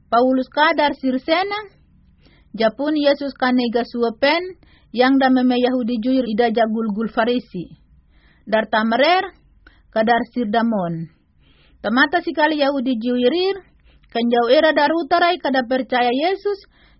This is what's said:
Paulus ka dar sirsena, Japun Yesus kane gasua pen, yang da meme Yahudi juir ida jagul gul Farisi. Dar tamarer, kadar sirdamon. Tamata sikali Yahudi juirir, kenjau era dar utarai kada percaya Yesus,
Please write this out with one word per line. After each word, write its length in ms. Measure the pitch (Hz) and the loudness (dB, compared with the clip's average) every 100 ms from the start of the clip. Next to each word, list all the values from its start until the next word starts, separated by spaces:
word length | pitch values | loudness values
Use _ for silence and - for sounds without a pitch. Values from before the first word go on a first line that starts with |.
| _ | _
Paulus 400 | 233 254 262 254 | 2 4 2 0
ka 240 | 294 311 | 2 2
dar 240 | 311 294 294 | 4 0 0
sirsena, 720 | 262 254 - 330 403 415 403 _ _ _ _ _ _ _ _ 202 | -2 -2 0 0 -2 -6 -10 _ _ _ _ _ _ _ _ -2
Japun 400 | 220 220 294 311 | -2 0 -2 0
Yesus 400 | 285 285 277 - | 2 0 -2 -4
kane 320 | 254 254 240 | 0 0 0
gasua 480 | 233 - 240 233 220 | -2 -4 -2 -4 0
pen, 240 | 277 330 370 359 _ _ _ | 0 0 -4 -12 _ _ _
yang 280 | 220 254 269 | 0 2 4
da 100 | 262 | 4
meme 240 | 254 247 | 2 2
Yahudi 480 | 247 240 254 226 247 | 2 0 0 -2 -2
juir 240 | 247 262 233 | 0 0 0
ida 240 | 220 240 | 0 0
jagul 400 | 226 226 220 226 202 | 2 0 -2 -4 -4
gul 180 | 214 | -4
Farisi. 640 | - 226 247 - 180 - - _ _ _ _ _ _ - | -2 0 -2 -6 -12 -12 -16 _ _ _ _ _ _ -4
Dar 180 | 220 220 | -2 0
tamarer, 640 | 220 226 240 294 370 392 - _ _ - _ _ | 0 0 2 2 2 -2 -10 _ _ -20 _ _
kadar 320 | 220 220 233 247 | -2 2 0 0
sirdamon. 800 | 247 220 226 226 214 175 165 160 _ _ _ _ _ _ _ | -4 -2 0 0 -2 -4 -6 -10 _ _ _ _ _ _ _
Tamata 420 | 202 240 277 349 339 | -4 -2 0 -2 -4
sikali 320 | 320 302 302 | -2 0 0
Yahudi 400 | 277 285 247 233 | -2 -2 -2 -4
juirir, 580 | 240 247 247 339 381 392 - _ _ _ _ | -2 0 0 0 -2 -4 -10 _ _ _ _
kenjau 400 | 233 240 240 240 | -4 0 0 2
era 240 | 302 311 | 2 2
dar 160 | 302 294 | 2 0
utarai 480 | 330 339 349 349 349 | 0 -2 0 0 0
kada 240 | 294 262 | -2 -2
percaya 460 | 233 262 262 247 247 | -2 -4 -2 -2 0
Yesus, 560 | 254 330 392 403 392 - _ _ _ | 0 -2 -2 -4 -8 -10 _ _ _